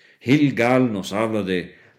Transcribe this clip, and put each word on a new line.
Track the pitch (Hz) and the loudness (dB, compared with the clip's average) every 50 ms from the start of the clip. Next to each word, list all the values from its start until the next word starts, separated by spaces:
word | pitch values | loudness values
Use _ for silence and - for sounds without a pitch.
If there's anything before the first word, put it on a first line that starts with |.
| _ _ _ _ | _ _ _ _
Gilgal | - 117 139 151 147 139 113 107 117 123 127 131 127 120 | 0 2 2 4 2 2 0 0 2 2 4 2 2 0
nos | 107 95 95 - 98 | -2 -4 -6 -6 -4
habla | 104 113 110 110 107 95 | -4 -4 -2 -2 -4 -2
de | 92 92 90 78 - - - _ _ _ | -2 -4 -4 -4 -8 -16 -20 _ _ _